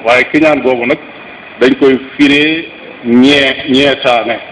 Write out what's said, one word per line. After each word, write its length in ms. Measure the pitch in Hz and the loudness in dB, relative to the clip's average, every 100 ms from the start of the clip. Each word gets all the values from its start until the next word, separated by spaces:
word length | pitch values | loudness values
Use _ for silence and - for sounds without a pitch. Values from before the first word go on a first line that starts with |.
| 113 | 0
waaye 180 | 127 123 | 0 0
kiñaan 300 | 151 156 143 | 0 2 0
googu 240 | 123 123 120 | 0 -2 -2
nag 120 | 151 - - - - - - | -4 -8 -20 -20 -20 -18 -2
dañ 160 | 127 131 | 0 2
koy 180 | 135 131 131 - | 2 0 -2 -2
firee 480 | 143 147 151 160 165 - - - 120 | 0 2 0 -4 -8 -16 -20 -10 0
ñee-, 600 | 120 135 143 135 127 - | 4 4 4 0 -2 -2
ñeetaane. 680 | 131 143 135 131 120 107 110 - | 0 0 0 0 -2 -2 -6 -10